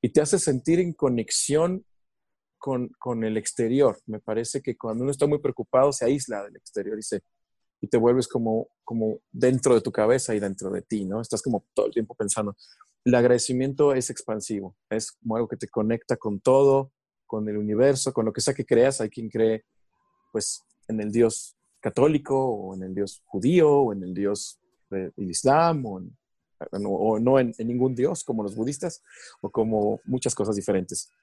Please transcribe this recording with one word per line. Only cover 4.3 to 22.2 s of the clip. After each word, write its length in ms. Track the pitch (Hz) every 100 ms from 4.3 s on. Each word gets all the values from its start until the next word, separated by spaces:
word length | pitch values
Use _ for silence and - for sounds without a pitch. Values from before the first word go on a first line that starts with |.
| 110 117 -
que 140 | - 117
cuando 260 | 117 110
uno 80 | 131
está 160 | 139 156
muy 120 | 147
preocupado, 540 | 147 - 113 127 139
se 120 | 139
aísla 400 | 120 143 131 107
del 100 | 101
exterior 420 | - - - 101 107
y 60 |
se, 180 | 107 101 _ _ _ _ _ _
y 80 | -
te 80 | 120
vuelves 320 | 120 127 120
como, 400 | 123 113 110 - _
como 340 | - 117 110 107 _
dentro 420 | - 123 131 135
de 60 | 120
tu 100 | 117
cabeza 420 | - 107 131 -
y 60 | 107
dentro 320 | 101 95 95
de 100 | 95
ti, 220 | - 107
¿no? 160 | 95 104
Estás 220 | 113 107
como 220 | - 107 _
todo 120 | - 107
el 60 |
tiempo 220 | 120 110
pensando. 420 | - 104 - 104 - _ _ _ _
El 120 | - 123
agradecimiento 760 | 120 123 - 127 135 139 147
es 160 | 131 123
expansivo, 680 | 117 - 110 - 104 95 _ _
es 200 | 110 -
como 240 | _ 117
algo 140 | 113 113
que 80 | 113
te 100 | -
conecta 500 | - 107 117 - 117
con 220 | 110 101
todo, 540 | - 135 139 135 135 _ _ _ _
con 220 | 110 107
el 80 | 104
universo, 560 | 104 107 135 135 -
con 140 | 127 110
lo 60 |
que 80 | 107
sea 140 | 131
que 100 | 131
creas. 360 | - 117 127 135
Hay 100 | 110
quien 180 | - 113
cree, 360 | 113 110 110 _ _ _ _ _ _ _
pues, 320 | 110 101 - _ _ _
en 140 | 110
el 100 | 107
Dios 460 | 110 117 - - _ _ _
católico, 560 | 113 107 139 151